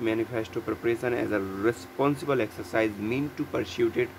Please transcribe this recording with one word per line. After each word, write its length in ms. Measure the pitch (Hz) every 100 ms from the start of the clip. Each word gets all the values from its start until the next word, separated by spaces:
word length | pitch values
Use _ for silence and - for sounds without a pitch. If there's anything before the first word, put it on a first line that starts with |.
manifesto 540 | 113 113 110 117 110 120 110
preparation 420 | 110 117 117 123
as 220 | 120 110
a 380 | 104 95 95 110
responsible 760 | 113 - - 139 143 147 131 107
exercise 640 | - - 113 110 101 104
mean 280 | 131 147 147
to 160 | 143 127
pursue 400 | 117 - 117 120
it 100 | 120